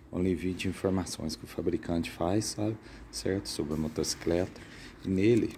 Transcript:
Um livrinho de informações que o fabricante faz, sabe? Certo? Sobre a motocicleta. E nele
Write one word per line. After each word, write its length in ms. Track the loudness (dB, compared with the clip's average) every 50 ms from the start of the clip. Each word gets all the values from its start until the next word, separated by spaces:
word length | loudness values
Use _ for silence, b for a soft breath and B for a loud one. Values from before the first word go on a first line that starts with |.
| B -6
Um 100 | -2 0
livrinho 320 | 2 2 2 2 0 -2 -2
de 140 | -2 -2
informações 680 | -2 -2 0 2 2 2 2 0 -2 -4 -4 -4 -4 -4
que 120 | -6 -10
o 20 |
fabricante 640 | -8 -6 -2 0 0 0 0 0 0 2 2 0 0
faz, 320 | -2 0 2 4 4 2 2
sabe? 320 | 0 -2 -2 -2 -2 -2 -4 B B B B B -12
Certo? 380 | -8 -4 -2 0 0 0 -2
Sobre 260 | -4 -4 -2 -2 0 0
a 40 |
motocicleta. 840 | 0 0 0 0 0 -2 -2 -2 -2 0 2 2 2 2 0 -4 B B B B B B B B B -2
E 20 |
nele 460 | 0 2 6 6 6 6 6 4 2 -2